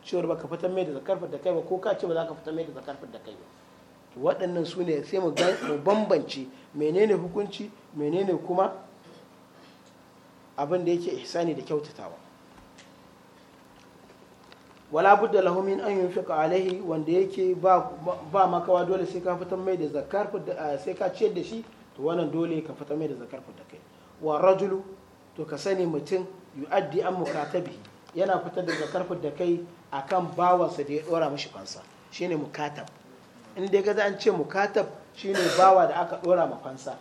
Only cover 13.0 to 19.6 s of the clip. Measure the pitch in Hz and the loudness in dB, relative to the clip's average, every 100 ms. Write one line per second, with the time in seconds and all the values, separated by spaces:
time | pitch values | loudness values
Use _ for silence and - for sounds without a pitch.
13 | - - - - - - - - - - | -20 -20 -20 -20 -20 -20 -20 -20 -20 -20
14 | - - - - - - - - - 151 | -20 -20 -20 -20 -20 -20 -20 -20 -4 4
15 | 190 202 220 202 185 180 196 196 214 196 | 8 8 8 4 4 2 0 -2 0 0
16 | 180 180 180 160 160 185 185 180 190 160 | 0 -2 -2 0 2 2 0 -2 -4 -2
17 | 156 175 190 - 185 175 180 180 - - | 2 2 2 0 0 2 6 6 4 -6
18 | 165 180 156 190 185 175 - - 160 185 | -6 -6 -2 4 4 4 4 4 4 0
19 | 175 185 180 170 180 185 | 0 -4 -2 -4 -4 -4